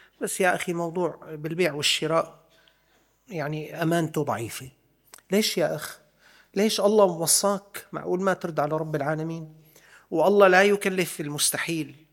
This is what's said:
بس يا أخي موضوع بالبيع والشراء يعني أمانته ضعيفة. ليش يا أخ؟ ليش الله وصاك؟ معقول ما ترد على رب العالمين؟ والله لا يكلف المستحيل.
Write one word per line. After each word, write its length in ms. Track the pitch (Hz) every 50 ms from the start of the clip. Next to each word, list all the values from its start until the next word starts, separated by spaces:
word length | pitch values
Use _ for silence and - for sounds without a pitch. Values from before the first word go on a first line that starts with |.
| - _ _ -
بس 200 | 269 196 - -
يا 140 | 190 180 196
أخي 180 | 175 - - 170
موضوع 460 | 170 170 170 160 180 175 156 - - - -
بالبيع 420 | 160 151 151 151 165 165 185 160 143
والشراء 680 | 151 139 - - - 160 151 160 165 - - - - _ _ _ _ _ _ _ _ _ _ _ _ _ _ _ _ _ -
يعني 560 | 214 165 143 147 156 156 151 - 151 151 165
أمانته 400 | 160 170 170 165 151 156 160 143
ضعيفة. 460 | 131 113 110 117 107 - - 127 135 - _ _ _ _ _ _ _ - - _ -
ليش 260 | 185 202 214 - - 196
يا 180 | 160 151 156
أخ؟ 240 | 151 - - - - _ _ _ _ _ _ _ _ _ _ -
ليش 260 | 190 202 220 208 -
الله 240 | 190 208 214 214 202
وصاك؟ 840 | 185 175 160 165 156 - - - 202 202 190 - - - - - -
معقول 300 | - 151 151 170 180 180
ما 120 | 190 196 180
ترد 260 | - - 175 156 147
على 180 | 143 147 156 156
رب 180 | 160 160 156
العالمين؟ 600 | 147 139 147 160 156 160 165 165 165 160 156 156 - - _ _ - _ _ - - _ -
والله 360 | - 160 156 185 202 202 202 190
لا 160 | 185 180 196
يكلف 580 | 208 202 196 - 196 185 190 175 - - -
المستحيل. 720 | 160 147 147 147 - - - 135 - - 165 160 151 135 - - _ _